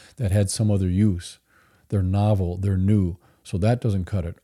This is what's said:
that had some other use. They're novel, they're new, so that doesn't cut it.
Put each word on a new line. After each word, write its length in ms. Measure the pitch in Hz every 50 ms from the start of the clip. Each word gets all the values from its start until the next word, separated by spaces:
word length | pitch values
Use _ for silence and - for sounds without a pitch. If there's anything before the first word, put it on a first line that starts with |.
| - - - -
that 140 | 127 95
had 180 | 92 104 101 92
some 200 | - - 110 107
other 200 | 104 98 95 90
use. 500 | 90 95 107 107 92 87 - - - - _ _ _ _ _ _ _ _ _ _
They're 140 | - 101 92
novel, 540 | 92 95 101 104 104 107 95 92 85 87 92
they're 200 | 98 101 95 92
new, 400 | 95 98 107 104 95 87 90 - _ _ _ _ _
so 140 | - - 90
that 240 | 92 110 123 120
doesn't 240 | - 117 98 98 90
cut 200 | - 104 98 80
it. 120 | 85 - -